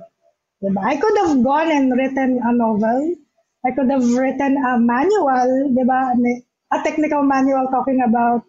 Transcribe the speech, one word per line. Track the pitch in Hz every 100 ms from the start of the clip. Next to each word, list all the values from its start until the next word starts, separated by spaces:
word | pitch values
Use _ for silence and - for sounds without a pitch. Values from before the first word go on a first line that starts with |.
| - _ _ _ _ _
Diba? | 196 196
I | 208 269
could | 427 427
have | 349 277
gone | 240 285 330
and | 294 262
written | 254 262 269 262 247
a | 233
novel. | 240 226 214 220 247 311 349 _ _ _ _ 254
I |
could | 254 254
have | 269 240
written | 240 262 269 277 277
a | 254 247
manual, | 233 240 339 427 294 254 247 262 277
diba? | 247 254 262 262 247 240 247 - _ -
A | 311
technical | 311 311 302 294
manual | 277 269 269 269 262
talking | 262 247 262
about | 240 233 233 233